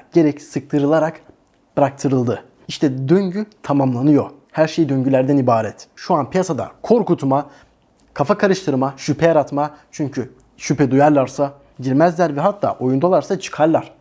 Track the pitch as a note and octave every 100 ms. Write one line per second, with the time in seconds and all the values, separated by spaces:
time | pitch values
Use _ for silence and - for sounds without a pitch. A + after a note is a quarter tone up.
0 | - F3 D3+ C#3+ - C#3 C3+ D3 C#3 D#3+
1 | D#3 D#3+ - - _ _ _ - C#3 C3+
2 | C#3 C3 A#2+ G2+ - _ - - D3+ C3
3 | C3+ F#3 F#3+ F#3+ G#3+ _ - C#3+ C3 A#2+
4 | C#3+ C#3+ F#2+ - _ - D#3 E3+ D3+ C3+
5 | B2+ C3 C3 C#3+ B2 A2+ G#2+ - - -
6 | - E3 B2 F#3 F3+ C3 - - - A#3
7 | F3+ E3 C#3 C#3 C#3+ - _ _ _ _
8 | _ - C#3 G3+ G3+ F#3 - C3+ C3+ C3+
9 | - C#3 E3 D#3 C3+ C#3+ D3 - _ -
10 | C#3+ C3 - - _ - - D3 C3+ C3
11 | D3 C#3+ B2+ - C#3 - _ - C3 C3+
12 | F3 E3+ E3+ C#3+ F#3+ G3+ - G2 B2+ C3+
13 | F3 E3+ - - - - D#3+ C#3+ - -